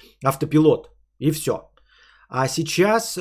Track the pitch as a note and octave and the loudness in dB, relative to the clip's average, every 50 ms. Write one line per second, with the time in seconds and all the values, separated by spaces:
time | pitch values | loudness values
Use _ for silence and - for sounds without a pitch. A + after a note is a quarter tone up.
0 | - - _ _ - C3+ C#3 - - D3 D3 D3+ D#3 D#3 B2+ - - - _ _ | -20 -20 _ _ -2 -2 -2 -2 -2 0 2 4 4 4 4 2 0 -8 _ _
1 | _ _ _ - B2 D3 D3+ D3+ - C3 A2+ - - _ _ _ _ _ _ _ | _ _ _ -4 -2 -2 -2 -2 -2 -4 -4 -4 -8 _ _ _ _ _ _ _
2 | _ _ _ _ _ _ - B2+ C3 C3 - - D#3+ D3 - E3+ F3+ G#3 A3 A3+ | _ _ _ _ _ _ -4 -4 -4 -2 -2 -4 -6 -2 0 0 2 2 2 0
3 | G#3+ - - F#3 | -2 -4 -8 -10